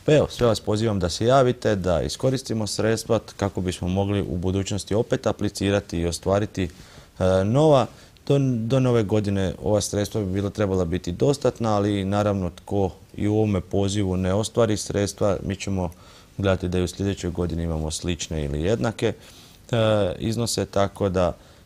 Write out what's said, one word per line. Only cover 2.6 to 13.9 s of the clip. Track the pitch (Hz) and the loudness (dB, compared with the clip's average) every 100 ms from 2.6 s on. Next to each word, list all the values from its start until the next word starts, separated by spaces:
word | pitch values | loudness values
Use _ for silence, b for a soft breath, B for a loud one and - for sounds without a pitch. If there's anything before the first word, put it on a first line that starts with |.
| 104 | -2
sredstva | - 107 113 - 113 | 0 0 0 0 -2
t-, | - - | -2 -4
kako | 101 - | -4 -2
bismo | 90 - 90 | -4 -2 -2
mogli | 92 98 101 | 0 0 -2
u | 85 90 | -2 -2
budućnosti | 90 95 95 101 - 101 | 0 -2 -2 -6 0 0
opet | 117 131 110 | 0 0 -2
aplicirati | - 104 - 98 101 - 85 | -2 -4 -2 0 0 -2 -2
i | 85 | -2
ostvariti, | 82 92 101 107 - | -2 0 0 0 -4
e, | 87 - - - - - 92 92 | -6 -8 -20 -20 -14 -2 2 2
nova. | 98 127 156 139 107 B B - - | 2 4 6 6 2 B B -10 0
Do, | 143 | 0
do | 135 120 113 135 | 2 -2 0 2
nove | 127 120 | 4 2
godine | 98 107 101 98 95 - | 2 2 2 0 -2 -2
ova | 80 107 | 0 0
sredstva | - 101 101 110 | 0 -2 -2 -2
bi | 98 | -2
bila, | 95 98 | -2 -2
trebala | 98 101 95 87 | -2 0 0 0
biti | 90 - | -2 -4
dostatna, | 87 135 139 123 - 113 104 | 0 0 2 -2 0 0 0
ali | 101 101 98 | 2 0 0
naravno, | 101 104 98 90 - | 0 0 0 -4 -8
tko | - 101 92 - - - | -6 -2 -2 -4 -14 -4
i | 104 | 0
u | 107 | 2
ovome | 107 95 | 2 0
pozivu | - 98 98 | -2 -2 0